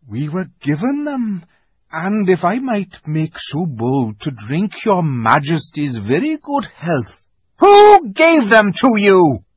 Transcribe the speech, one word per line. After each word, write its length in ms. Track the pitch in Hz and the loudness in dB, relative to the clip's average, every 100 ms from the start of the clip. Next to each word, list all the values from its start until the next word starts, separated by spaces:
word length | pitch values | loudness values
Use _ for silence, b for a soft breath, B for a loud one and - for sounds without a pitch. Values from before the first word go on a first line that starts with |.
| 131 | _
we 200 | 107 147 | -10 -8
were 180 | 165 185 _ | -8 -10 _
given 440 | 135 147 226 285 | -6 -4 -2 -4
them, 400 | 294 277 226 196 160 _ _ _ _ | -6 -6 -6 -6 -10 _ _ _ _
and 380 | 160 175 214 190 | -10 -4 -2 0
if 160 | 185 | 0
I 140 | 175 220 | 0 -2
might 480 | 262 214 190 - - | -4 -6 -6 -12 -8
make 280 | 156 160 - | -4 -4 -8
so 280 | - 143 175 | -10 -6 -6
bold 540 | 120 113 139 120 104 | -4 -2 -2 -2 -4
to 100 | - | -10
drink 540 | 127 104 147 202 - | -12 -8 -4 -4 -4
your 180 | 226 190 | -2 -2
majesty's 960 | 165 127 110 135 143 160 - - 147 120 | 0 -2 0 0 0 -4 -4 -8 -6 -6
very 400 | 101 135 285 311 | -2 -2 -2 -6
good 300 | - 277 214 _ | -6 -8 -8 _
health. 480 | 160 156 117 _ _ _ _ _ | -6 -4 -6 _ _ _ _ _
Who 520 | 381 403 415 415 285 | 4 8 8 6 4
gave 380 | 190 320 330 220 | 0 2 4 4
them 240 | 226 208 180 | 2 2 0
to 140 | 262 220 | 0 2
you? 480 | 202 190 170 120 _ | 4 4 4 0 _